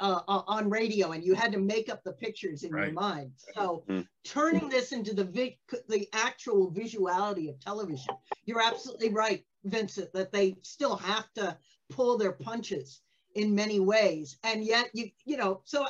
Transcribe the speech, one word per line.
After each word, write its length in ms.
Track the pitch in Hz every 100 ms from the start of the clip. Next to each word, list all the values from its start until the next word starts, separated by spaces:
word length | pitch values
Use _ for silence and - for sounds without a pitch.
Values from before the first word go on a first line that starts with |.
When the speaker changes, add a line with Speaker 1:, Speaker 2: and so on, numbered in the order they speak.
Speaker 1:
uh, 220 | 196 180 -
uh, 160 | 196 190
on 240 | 214 208
radio, 420 | 220 226 208 175
and 100 | 165
you 120 | 180
had 180 | 190 233
to 60 | 202
make 320 | 196 220 226
up 120 | -
the 120 | -
pictures 500 | - 220 202 190 143
in 60 | 170
your 80 | 156
Speaker 2:
Right. 160 | 196
Speaker 1:
mind. 380 | 160 202 156 135 - -
So 300 | - 196 160 -
Speaker 3:
Mm. 200 | 95 87 _
Speaker 1:
turning 440 | - 277 311 330 294
this 220 | 254 247
into 220 | 247 208
the 100 | 202
vi-, 340 | 185 190 254 - - 240 -
the 220 | 214 202
actual 580 | 220 240 - 254 202 185
visuality 800 | 170 226 220 180 180 208 190 151
of 100 | 135
television, 560 | 196 208 196 139 135 - - - -
you're 160 | 226
absolutely 480 | 226 233 254 - 226
right, 340 | 208 220 190 _ _
Vincent, 480 | 196 226 196 - -
that 180 | 190 190
they 240 | 202 190 190
still 340 | - - 277 196
have 340 | 180 220 220
to 240 | - 190 - _ _ -
pull 260 | - 247 240
their 160 | 196
punches 720 | 185 139 233 - 165 131 - _ _ _
in 200 | - 214
many 240 | 202 214 208
ways. 600 | 190 220 196 156 143 -
And 220 | 226 220
yet, 260 | 220 226 240
you, 160 | 226 220 _ 262
you 100 | 277
know, 240 | 196 190
so 220 | - 285 277